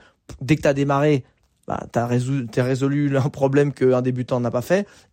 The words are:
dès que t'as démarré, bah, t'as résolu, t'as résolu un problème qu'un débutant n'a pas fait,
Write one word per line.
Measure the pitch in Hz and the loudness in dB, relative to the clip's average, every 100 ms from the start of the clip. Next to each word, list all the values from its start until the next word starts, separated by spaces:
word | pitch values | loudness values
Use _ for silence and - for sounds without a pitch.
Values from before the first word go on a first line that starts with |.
| _ _ - - | _ _ -20 -8
dès | 123 151 | -2 0
que | |
t'as | 156 | 2
démarré, | 139 143 139 151 143 - _ _ _ - | 0 0 2 2 2 -2 _ _ _ -10
bah, | - - | -10 -6
t'as | - 117 | -4 0
résolu, | 123 123 139 117 | 0 0 -4 -4
t'as | - | -2
résolu | 127 131 139 143 143 139 | 0 0 0 0 0 0
un | 135 | -2
problème | - 135 139 143 | 0 2 2 2
qu'un | - 127 127 | 2 2 2
débutant | 127 127 120 127 | 0 -4 -4 -2
n'a | 120 | -2
pas | 123 | -4
fait, | 117 180 208 - _ | 0 0 -2 -10 _